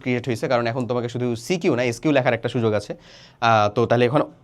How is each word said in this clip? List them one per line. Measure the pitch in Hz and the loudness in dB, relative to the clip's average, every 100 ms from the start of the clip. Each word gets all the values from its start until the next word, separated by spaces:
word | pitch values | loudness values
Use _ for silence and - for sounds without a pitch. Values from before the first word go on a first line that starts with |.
ক্রিয়েট | 127 123 123 | -2 -2 -2
হয়েছে, | 113 151 | -4 -2
কারণ | 120 120 | 0 0
এখন | 127 117 | -4 -4
তোমাকে | 123 117 | -4 -4
শুধু | 120 123 117 | -4 -4 -4
সিকিউ | - 180 185 | -4 -2 0
না, | 120 | 0
এসকিউ | 127 117 160 | 0 -2 0
লেখার | 143 127 | 2 2
একটা | 117 120 | 0 -2
সুযোগ | 127 113 | -2 0
আছে। | 104 - | 0 -4
আহ, | - - - - _ 117 110 104 | -12 -16 -20 -20 _ 2 4 4
তো | 123 113 | 2 2
তাহলে | 120 | 2
এখন | 120 147 - - | 4 2 -2 -4